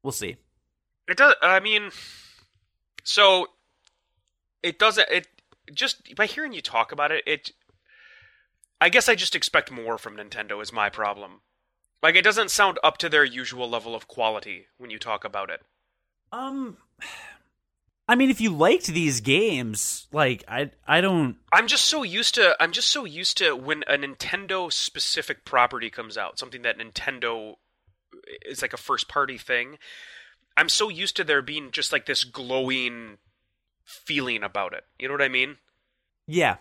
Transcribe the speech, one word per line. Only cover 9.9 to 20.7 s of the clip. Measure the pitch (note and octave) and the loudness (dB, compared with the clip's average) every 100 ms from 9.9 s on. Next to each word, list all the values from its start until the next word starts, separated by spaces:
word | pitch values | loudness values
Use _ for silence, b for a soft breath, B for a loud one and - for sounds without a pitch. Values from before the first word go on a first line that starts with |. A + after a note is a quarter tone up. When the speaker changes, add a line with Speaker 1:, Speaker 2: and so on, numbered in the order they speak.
| A2+ | -6
Speaker 2:
from | A#2 G#2 | -8 -14
Nintendo | G#2 - G#2+ G#2 | -14 -10 -8 -8
is | G#2 | -8
my | A2+ G2+ | -2 -2
problem. | G#2 G#2 G2+ G2 G2 _ _ _ _ _ _ | -2 -4 -4 -12 -20 _ _ _ _ _ _
Like, | D#3+ | 4
it | F3 | 6
doesn't | F#3+ G#3 G3+ | 4 2 0
sound | - G3+ E3+ | 2 2 4
up | D#3 - | 0 0
to | E3+ | 0
their | D3+ | 4
usual | C#3 A#2+ B2 B2 B2 | 2 0 -10 -8 -6
level | A#2 A2+ | -6 -6
of | A2+ - | -12 -12
quality | - A2 G#2+ G#2 F2+ F#2 _ | -2 -2 -2 -8 -16 _ _
when | B2 | -18
you | A2 | -14
talk | A#2 G#2+ | -6 -6
about | G#2+ G2+ G2 | -6 -8 -8
it. | E2 _ _ _ _ _ _ _ | -12 _ _ _ _ _ _ _
Speaker 1:
Um, | A#3 C4 C#4 B3+ - _ _ B B B B B _ _ _ _ _ - | -12 -10 -10 -10 -14 _ _ B B B B B _ _ _ _ _ 2
I | |
mean, | A#3+ C4+ | 4 4
if | B3 | 4
you | A3 | 0
liked | D#3 E3 E4+ - | 4 4 4 2
these | E3 D#3+ B2 | -2 0 0
games, | A2 D3 A3 D3+ A#2+ G#2+ - - - | 2 2 4 0 -4 -4 -4 -6 -6
like, | D3 C#3 A#2 - | 0 0 0 -6
I, | A#2 C#3+ | -6 -6